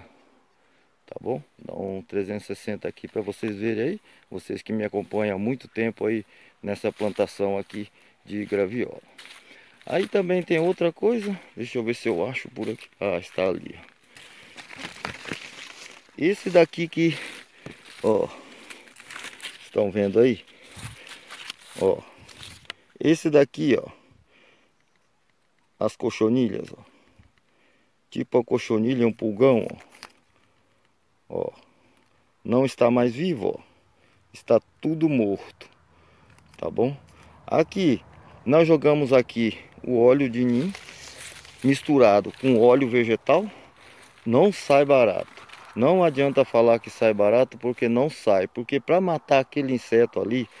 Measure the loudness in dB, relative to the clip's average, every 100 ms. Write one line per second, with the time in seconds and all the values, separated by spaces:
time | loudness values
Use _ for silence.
0 | -18 _ _ _ _ _ _ _ _ _
1 | -20 -14 -10 -10 -12 _ -16 -10 -10 -10
2 | -8 -8 -6 -8 -10 -12 -10 -8 -10 -12
3 | -10 -8 -8 -8 -8 -6 -6 -4 -4 -8
4 | _ _ -16 -16 -10 -12 -6 -6 -4 -6
5 | -4 -2 -2 -2 -4 -6 -8 -6 -6 -4
6 | -4 -4 -8 _ _ _ -10 -4 -6 -4
7 | -6 -2 -4 -2 -4 -4 -8 -12 -14 _
8 | _ _ -12 -10 -4 -2 -2 -4 -8 -10
9 | _ -20 -20 -20 -20 -20 _ _ -6 -4
10 | -2 -2 0 -2 0 0 0 0 -2 0
11 | -2 0 -4 -8 -12 -12 -8 -6 -4 -4
12 | -2 -2 -4 -6 -12 -10 -8 -10 -14 -8
13 | -4 -4 -6 -4 -2 -2 -8 -18 -20 _
14 | _ -20 -20 -20 -20 -20 -20 -16 -16 -14
15 | -16 -14 -12 -12 -14 -20 -20 -20 -20 -20
16 | _ -4 -2 -2 2 4 4 0 -6 0
17 | 0 0 -12 -18 -20 _ -20 -20 -20 -4
18 | 0 0 -2 -8 -20 -20 -20 -20 -20 -20
19 | -20 -18 -18 -16 -18 -18 -6 -2 -2 0
20 | 2 4 4 2 -8 -20 -20 -18 -18 -18
21 | -20 -20 -20 -20 -20 -20 -16 -2 0 0
22 | -6 -20 -20 -20 -20 -20 -20 -20 _ -2
23 | 0 2 4 4 4 0 0 0 -2 -18
24 | _ _ _ _ _ _ _ _ _ _
25 | _ _ _ _ _ _ _ -4 -4 -2
26 | -6 0 0 2 0 -4 -10 -16 -20 _
27 | _ _ _ _ _ _ _ _ _ _
28 | _ -10 0 0 0 -2 0 0 0 2
29 | 0 0 -4 2 4 4 0 -10 -18 -20
30 | -20 _ _ _ _ _ _ _ _ _
31 | _ _ -10 -8 -8 -10 _ _ _ _
32 | _ _ _ _ -2 0 0 2 2 4
33 | 0 -2 -4 -4 -4 -6 -12 _ _ _
34 | _ _ _ -10 0 0 _ _ -6 -2
35 | 0 2 0 -2 -8 -20 -20 _ _ _
36 | _ _ _ _ _ -12 -8 -2 -2 -4
37 | -18 -20 -20 -18 -4 0 0 0 0 0
38 | -4 -20 -20 -10 2 4 6 4 4 2
39 | 4 2 2 -2 -2 -4 -16 -14 -2 4
40 | 4 4 2 0 0 0 -2 -8 -18 -20
41 | -20 -20 -20 -20 -20 -4 0 0 2 4
42 | 6 6 0 -4 2 6 6 6 4 0
43 | 0 0 2 0 0 -12 -20 _ -20 -20
44 | -20 _ 0 2 2 0 2 2 4 4
45 | 4 0 -8 -14 -20 -20 -12 -2 2 4
46 | 2 2 0 2 2 4 4 2 0 0
47 | 0 4 4 4 0 -2 -8 -2 0 0
48 | -2 -2 0 0 0 -6 -4 -4 0 0
49 | 0 -4 2 2 2 -4 -2 -4 0 2
50 | 2 0 -4 -4 -6 -14